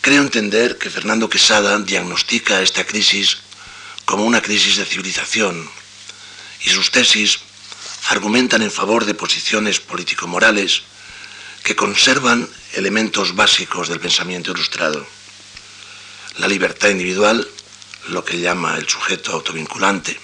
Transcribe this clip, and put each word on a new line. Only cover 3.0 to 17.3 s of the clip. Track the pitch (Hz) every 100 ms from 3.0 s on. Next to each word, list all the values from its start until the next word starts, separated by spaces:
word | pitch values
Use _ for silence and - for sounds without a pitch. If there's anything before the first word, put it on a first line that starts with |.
| 98 98 98 - - - - - - -
como | - 98
una | 110 117
crisis | 104 104 98 104
de | 95
civilización, | 92 92 87 - 113 101 85 78 - - - - - - - - -
y | -
sus | - -
tesis | - 240 - 208 - - - - - - - -
argumentan | 113 104 117 127 113
en | 104
favor | - 101 117
de | 104
posiciones | 101 - - - 107 107 90
político-morales | - 87 87 - 85 87 - 104 101 - - - - - - - - -
que | - -
conservan | 98 101 - - 127 120 - - -
elementos | - 95 107 107 101 92
básicos | 90 - - 92 90 80
del | 85
pensamiento | 87 - 90 90 82
ilustrado. | 85 - - 82 76 - - - - - - - - - - - - - -
La | 87
libertad | 98 95 - 104
individual, | 95 90 92 104